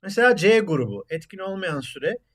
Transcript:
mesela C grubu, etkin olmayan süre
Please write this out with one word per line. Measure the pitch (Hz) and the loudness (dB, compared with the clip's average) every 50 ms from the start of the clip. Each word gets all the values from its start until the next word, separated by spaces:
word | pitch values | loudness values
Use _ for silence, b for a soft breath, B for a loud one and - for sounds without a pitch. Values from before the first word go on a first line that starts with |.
| _ | _
mesela | 190 202 226 233 247 240 | -6 0 4 4 4 4
C | 175 160 196 220 226 | 4 4 4 6 6
grubu, | 214 190 160 143 123 107 101 202 - _ | 4 2 0 0 0 -2 -4 -8 -10 _
etkin | 160 165 160 _ - 190 | -10 -10 -10 _ -14 -10
olmayan | 190 196 196 190 190 175 151 143 | -10 -8 -8 -6 -4 -4 -4 -6
süre | 127 - - - 131 160 220 247 _ _ _ | -6 -10 -12 -6 -4 -4 -4 -4 _ _ _